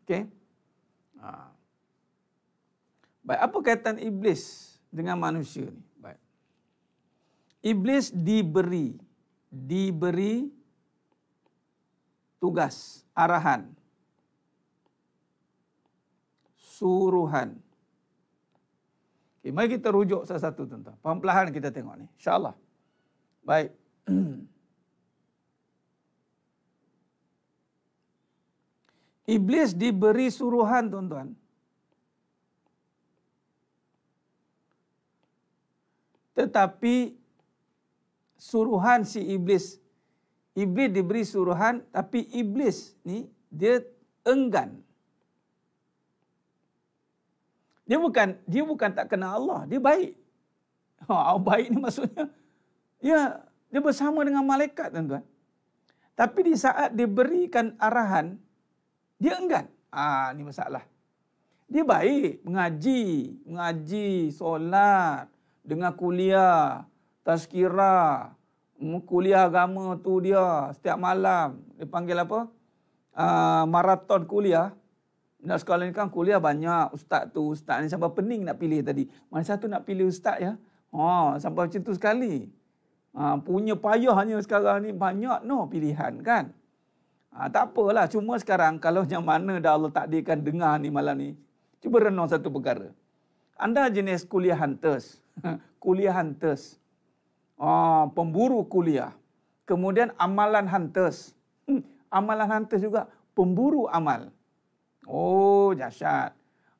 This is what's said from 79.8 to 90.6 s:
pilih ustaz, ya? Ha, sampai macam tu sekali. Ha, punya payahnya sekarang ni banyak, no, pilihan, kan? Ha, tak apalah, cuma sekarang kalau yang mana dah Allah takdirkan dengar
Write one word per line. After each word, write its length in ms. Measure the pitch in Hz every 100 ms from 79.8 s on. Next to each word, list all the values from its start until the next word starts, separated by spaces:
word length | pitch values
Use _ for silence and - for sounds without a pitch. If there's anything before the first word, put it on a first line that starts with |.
| -
pilih 240 | 196 185
ustaz, 240 | 185 - 190
ya? 160 | 180 220 _ _ _
Ha, 480 | - 160 180 156 139
sampai 240 | 147 160
macam 160 | 175 190
tu 160 | 180 185
sekali. 560 | 214 233 247 143 101 _ _ _ _ _ _ -
Ha, 240 | 147 143
punya 320 | 160 185 220
payahnya 640 | 208 214 226 254 196 208 220
sekarang 400 | 202 208 202 202
ni 80 | 214
banyak, 560 | 190 190 196 247 247 226
no, 160 | 269
pilihan, 560 | 139 165 151 147 143 135
kan? 320 | - 233 117 - _ _ _ _ _ _ _
Ha, 160 | - 135
tak 260 | 208 247
apalah, 320 | - 202 220 170
cuma 260 | 214 208 240
sekarang 400 | - 190 160 160
kalau 240 | 170 175 175
yang 160 | 175
mana 400 | 165 160 185 185
dah 160 | 165 151
Allah 100 | 156
takdirkan 560 | 156 156 160 156 156
dengar 320 | 147 165